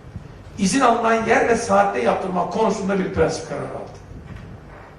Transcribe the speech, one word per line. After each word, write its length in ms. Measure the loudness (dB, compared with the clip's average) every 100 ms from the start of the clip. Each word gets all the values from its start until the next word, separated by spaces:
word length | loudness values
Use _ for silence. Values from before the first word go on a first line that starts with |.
| -16 -16 -16 -18 -16 -2
izin 200 | 0 4
alınan 460 | 4 4 4 2 4
yer 220 | 4 4
ve 80 | 2
saatte 460 | 4 4 4 2
yaptırmak 520 | 0 0 0 -2 -2
konusunda 460 | 0 0 0 0 0
bir 140 | 0
prensip 360 | 2 0 0 -6
kararı 140 | -8
aldı. 360 | -8 -10 -12 -16 -16 -16 -14 -16 -16 -18 -18 -18 -20